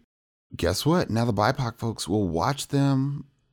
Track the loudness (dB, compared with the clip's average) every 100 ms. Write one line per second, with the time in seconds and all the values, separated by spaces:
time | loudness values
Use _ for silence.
0 | _ _ _ _ _ -2 0 0 2 2
1 | 2 0 0 2 2 2 -4 -4 -6 -4
2 | -2 0 0 0 0 -2 -2 0 2 2
3 | -2 -6 -12 _ _